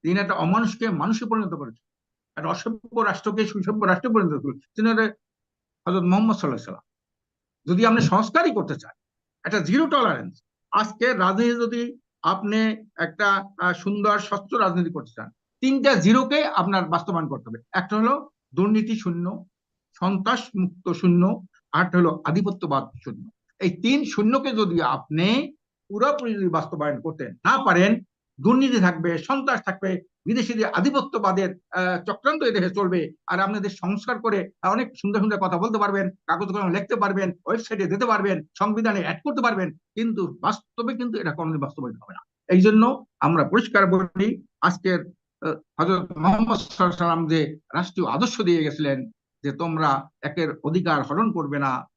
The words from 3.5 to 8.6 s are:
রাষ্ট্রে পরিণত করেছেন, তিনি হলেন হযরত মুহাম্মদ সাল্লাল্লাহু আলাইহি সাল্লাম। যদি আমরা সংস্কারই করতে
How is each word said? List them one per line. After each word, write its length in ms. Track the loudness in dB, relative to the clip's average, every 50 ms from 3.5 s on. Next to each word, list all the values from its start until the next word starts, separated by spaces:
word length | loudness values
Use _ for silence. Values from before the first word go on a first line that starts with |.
| -2 -4 -4 -2 -2 0 2
রাষ্ট্রে 280 | 2 2 2 0 2 2
পরিণত 280 | 2 2 2 0 -2
করেছেন, 300 | -4 -6 -8 -8 _ _ _
তিনি 140 | 0 2 2
হলেন 220 | 4 4 2 0 -2 _ _ _ _ _ _ _ _ _ _ _ _ _ _
হযরত 180 | -2 0 2 4
মুহাম্মদ 320 | 4 4 4 4 2 2
সাল্লাল্লাহু 80 | 0 -2
আলাইহি 200 | -4 -4 -4 -8
সাল্লাম। 200 | -12 -16 -18 _ _ _ _ _ _ _ _ _ _ _ _ _ _ _ _ _
যদি 180 | 0 2 4 4
আমরা 160 | 6 6 4
সংস্কারই 500 | 4 4 4 2 2 2 2 2 2 2
করতে 240 | 0 0